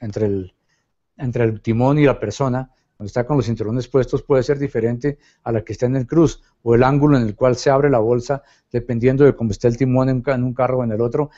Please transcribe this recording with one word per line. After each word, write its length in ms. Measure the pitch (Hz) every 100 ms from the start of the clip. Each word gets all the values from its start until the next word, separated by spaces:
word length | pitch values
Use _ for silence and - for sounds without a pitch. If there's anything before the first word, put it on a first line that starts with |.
entre 260 | 110 107 104
el, 280 | 98 90 _ _ _ _ _ _ -
entre 280 | 131 120
el 160 | 113 107
timón 360 | 113 110 131 151
y 60 |
la 160 | 139 -
persona, 500 | - - 135 123 127 _ _ -
cuando 100 | 104
está 180 | 123
con 140 | 120 147
los 80 | 110
cinturones 420 | 110 104 127 120
puestos, 340 | 135 127 139
puede 200 | - 139
ser 160 | 127 139
diferente 600 | 139 120 117 120 143 143 _ _
a 80 | 120
la 100 | 113
que 100 | -
está 140 | 104 123
en 100 | 135
el 100 | 120
cruz, 360 | 156 156 - _ _
o 120 | 117
el 80 | 117
ángulo 340 | 127 143 147 135
en 60 |
el 120 | 113
cual 220 | 101 127 123
se 140 | 143
abre 180 | 135 143
la 100 | 123
bolsa, 440 | 110 123 120 139 _ _ _
dependiendo 540 | 123 - 117 127 135
de 100 | 143
cómo 180 | - 117
esté 160 | 98 120
el 100 | 117
timón 320 | 131 127 131
en 60 | 131
un 60 |
ca-, 120 | 131
en 100 | 127
un 80 | 127
carro 280 | 123 127 127
o 40 |
en 80 | 117
el 80 | 110
otro, 300 | 120 147 147